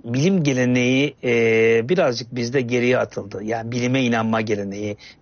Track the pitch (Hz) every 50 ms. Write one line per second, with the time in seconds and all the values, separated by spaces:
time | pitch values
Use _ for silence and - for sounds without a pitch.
0 | - 117 120 131 147 190 196 180 147 143 131 127 123 123 123 127 123 123 127 131
1 | 143 147 - _ - 127 120 117 117 113 113 113 113 117 117 113 113 123 139 139
2 | 170 135 120 113 117 117 123 123 117 117 127 139 123 117 123 123 120 123 127 117
3 | 107 104 - - 95 98 101 95 104 107 117 117 113 117 123 123 120 123 127 135
4 | 127 120 117 113 113 110 113 113 110 107 107 101 101 98 98 104 107 104 104 -
5 | - - - _